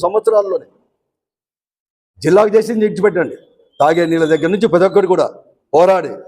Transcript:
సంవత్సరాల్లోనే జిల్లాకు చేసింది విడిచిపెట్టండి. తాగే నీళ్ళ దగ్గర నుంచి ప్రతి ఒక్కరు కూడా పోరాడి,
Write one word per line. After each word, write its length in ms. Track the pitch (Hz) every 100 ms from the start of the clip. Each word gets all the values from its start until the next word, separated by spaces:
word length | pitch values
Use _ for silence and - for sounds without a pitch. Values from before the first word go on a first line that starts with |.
| 180
సంవత్సరాల్లోనే 640 | 214 214 214 196 170 - _ _ _ _ _ _ _ _ _ _ _ _ _ _ -
జిల్లాకు 300 | 156 190 214 220
చేసింది 280 | 220 220 214
విడిచిపెట్టండి. 480 | 165 202 165 - - _ _ _ -
తాగే 240 | 147 165 170
నీళ్ళ 140 | 165 160
దగ్గర 160 | 156 165 196
నుంచి 140 | 226
ప్రతి 140 | 170 185
ఒక్కరు 200 | 202 185
కూడా 140 | - 123 - _ _ -
పోరాడి, 380 | 151 180 185 143 95